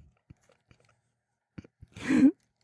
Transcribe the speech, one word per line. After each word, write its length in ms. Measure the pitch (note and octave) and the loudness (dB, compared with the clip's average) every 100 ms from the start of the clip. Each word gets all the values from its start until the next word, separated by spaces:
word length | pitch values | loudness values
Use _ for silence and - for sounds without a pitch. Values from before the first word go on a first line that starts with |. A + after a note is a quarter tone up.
| - _ - - _ _ _ _ _ _ _ _ _ _ _ - - _ - - | -20 _ -20 -20 _ _ _ _ _ _ _ _ _ _ _ -20 -20 _ -20 -14
ring. 280 | - C4 C4+ - | -4 2 2 0
<laughs> 60 | _ _ | _ _